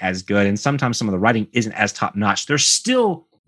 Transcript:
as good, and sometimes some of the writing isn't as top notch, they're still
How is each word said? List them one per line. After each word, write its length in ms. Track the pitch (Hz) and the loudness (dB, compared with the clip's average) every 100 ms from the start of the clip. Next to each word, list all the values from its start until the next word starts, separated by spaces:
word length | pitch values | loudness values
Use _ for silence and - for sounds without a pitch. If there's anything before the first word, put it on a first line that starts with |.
as 200 | 92 92 | -4 -4
good, 240 | 95 101 101 | 0 2 2
and 140 | 101 | 2
sometimes 380 | 143 143 127 113 | 0 0 -2 -2
some 100 | 107 | -2
of 60 | |
the 40 | 92 | 2
writing 300 | 113 113 104 | 2 2 0
isn't 180 | 120 107 | -2 -2
as 220 | - 104 | -2 -2
top 200 | - 110 | -2 -4
notch, 320 | 101 104 98 - | 0 0 0 -2
they're 120 | 143 | 0
still 680 | - - 240 254 220 131 _ _ | 2 0 0 2 0 -2 _ _